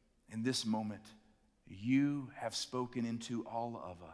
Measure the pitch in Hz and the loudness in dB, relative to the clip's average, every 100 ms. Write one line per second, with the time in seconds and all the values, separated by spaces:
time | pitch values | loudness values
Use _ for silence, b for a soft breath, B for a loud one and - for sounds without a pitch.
0 | _ _ - 113 117 123 113 110 107 101 | _ _ -10 -2 2 2 2 2 0 -6
1 | - - - _ _ _ - 98 110 135 | -10 -20 -20 _ _ _ -16 -4 4 6
2 | 143 143 127 - 117 - - 127 123 123 | 6 2 -2 -4 -2 -2 -2 0 0 0
3 | 117 117 117 117 - 117 120 113 78 87 | 0 0 -2 -4 -2 -2 -2 -4 -8 -10
4 | 85 | -12